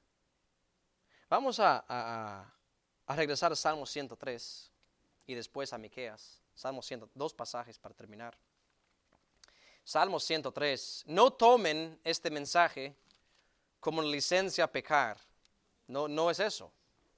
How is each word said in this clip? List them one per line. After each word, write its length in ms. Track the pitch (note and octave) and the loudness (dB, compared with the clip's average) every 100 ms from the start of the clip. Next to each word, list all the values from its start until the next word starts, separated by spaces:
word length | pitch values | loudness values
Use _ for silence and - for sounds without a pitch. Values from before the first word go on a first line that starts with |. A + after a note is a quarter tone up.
| _ _ _ _ _ _ _ _ _ _ _ _ - | _ _ _ _ _ _ _ _ _ _ _ _ 0
Vamos 320 | F#3+ C4+ A3+ | 0 2 4
a, 200 | G3 C3 | 4 4
a, 40 | - | 0
a, 680 | B2 A#2 A2+ G#2+ G2 G2 _ _ _ _ _ - | -6 -4 -6 -8 -10 -16 _ _ _ _ _ -6
a 80 | C#3+ | -2
regresar 360 | D3+ C#3 E3+ | 0 2 2
a 40 | D3+ | 2
Salmo 280 | D#3 D#3 | 0 0
ciento 320 | C3+ D3 C#3 - | -4 -6 -8 -8
tres 540 | C3 A#2+ - - - _ _ _ _ _ - | -8 -8 -10 -16 -20 _ _ _ _ _ -10
y 80 | |
después 360 | B2 A2+ C#3+ C3+ | -8 -8 -6 -6
a 20 | A#2+ | -6
Miqueas. 640 | A2 - A#2+ G#2+ - - _ | -10 -10 -10 -10 -20 -20 _
Salmo 260 | - C3+ C3+ | -10 -8 -6
cien, 260 | - B2+ G#2+ | -8 -10 -12
dos 200 | C3 D3+ | -6 -6
pasajes 440 | - A#2+ A#2+ A#2 A2 | -6 -8 -8 -8 -12
para 160 | G2+ | -18
terminar. 440 | G#2+ A2 G#2 A#2 - _ _ _ _ _ _ _ _ _ _ - _ - _ | -18 -18 -14 -16 -16 _ _ _ _ _ _ _ _ _ _ -20 _ -20 _
Salmo 360 | - D3+ F#3+ E3 | -4 0 2 0
ciento 320 | - D#3+ C#3 | -2 -2 -2
tres. 520 | - D3 C3 - - - | -2 0 -2 -6 -12 -2
No 240 | E3+ B3+ | 6 6
tomen 720 | C4 A#3 B3 F3+ D#3 D#3+ D#3+ | 8 8 8 6 -2 -6 -8
este 260 | - E3 E3 | -4 -2 -2
mensaje 640 | D3+ C#3+ F3 E3+ - C3+ C#3 _ _ _ _ _ _ _ _ | -4 0 4 4 2 -12 -12 _ _ _ _ _ _ _ _
como 180 | - D#3+ | -4 -2
una 100 | D3+ | -2
licencia 560 | D3 - F3+ F#3+ F3 | -2 2 2 2 0
a 80 | D#3+ | 0
pecar. 460 | C3+ - D3+ B2 G2+ - _ _ _ _ _ - | 0 2 2 2 -4 -16 _ _ _ _ _ -10
No, 200 | C3 D3+ | -6 -2
no 220 | D3 E3 | 2 2
es 80 | E3 | 2
eso. 340 | G#3 - F2+ _ _ _ _ | 0 -2 -12 _ _ _ _